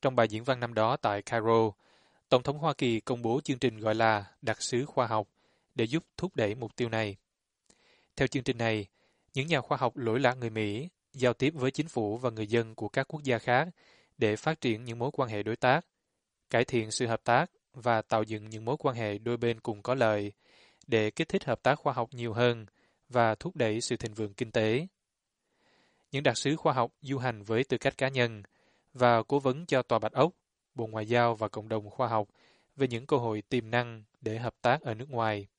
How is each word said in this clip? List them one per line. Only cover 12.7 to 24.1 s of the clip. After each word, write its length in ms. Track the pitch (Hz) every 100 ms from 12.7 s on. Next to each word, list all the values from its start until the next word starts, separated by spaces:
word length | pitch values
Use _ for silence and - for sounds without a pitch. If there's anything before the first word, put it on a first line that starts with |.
của 140 | 110 104
các 200 | - 135
quốc 140 | 151
gia 140 | 143 120
khác 300 | - 123 165 - _ _ _ _
để 180 | 113 107
phát 240 | - 160
triển 240 | - 110
những 140 | 120 117
mối 120 | 127
quan 160 | - 127
hệ 140 | 107
đối 140 | 104 117
tác, 300 | 127 143 - _ _ _ _ _ _
cải 140 | 117
thiện 260 | 120 120 110
sự 160 | - 120
hợp 180 | 113
tác 260 | - 120 175 _ _
và 280 | - 120 113
tạo 200 | 107 113
dựng 260 | 107 110 104
những 160 | 110
mối 120 | 110 147
quan 180 | 147 120
hệ 220 | 110 104
đôi 180 | 120 120
bên 240 | 117 113
cùng 220 | - 104
có 120 | 101
lợi 380 | 131 117 107 104 - _ _ _ _ -
để 240 | 113 107
kích 180 | - 165
thích 160 | 196
hợp 180 | - 117
tác 160 | 131 143
khoa 140 | -
học 160 | 127 117
nhiều 200 | 123 117
hơn 340 | 110 120 117 104 _ _ _ _
và 260 | 123 120
thúc 220 | 107 175 170
đẩy 240 | 117 107
sự 160 | - 117
thịnh 180 | 113